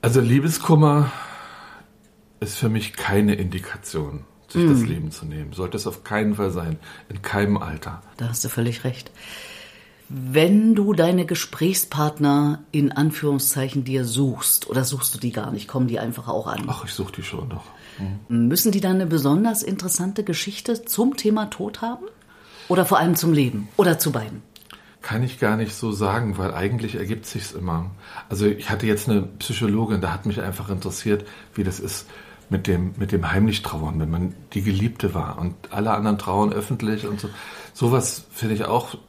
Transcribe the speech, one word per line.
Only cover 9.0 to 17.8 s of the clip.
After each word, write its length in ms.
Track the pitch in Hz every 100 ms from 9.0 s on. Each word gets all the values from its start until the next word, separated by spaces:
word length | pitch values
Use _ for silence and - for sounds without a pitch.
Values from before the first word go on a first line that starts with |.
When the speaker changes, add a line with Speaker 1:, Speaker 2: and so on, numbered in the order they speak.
| - - - - - - - - - _ -
Speaker 2:
Wenn 680 | 135 127 139 165 202 220
du 180 | 208 202
deine 320 | 185 170 180
Gesprächspartner 1400 | 160 175 - - 160 185 - 143 151 151 147 143 147 147 -
in 200 | 151 143
Anführungszeichen 920 | 139 151 151 151 139 - - 135 143
dir 200 | 127 131
suchst, 640 | 123 117 135 113 - - -
oder 160 | 127
suchst 300 | 127 135 -
du 40 | -
die 120 | 123
gar 220 | 110 -
nicht? 160 | 104 -
Kommen 180 | 131 127
die 140 | 110
einfach 280 | 117 117 117
auch 200 | - -
an? 160 | - -
Speaker 1:
Ach, 180 | 127
ich 80 | -
such 200 | - -
die 100 | -
schon 260 | - - 131
noch. 160 | - - -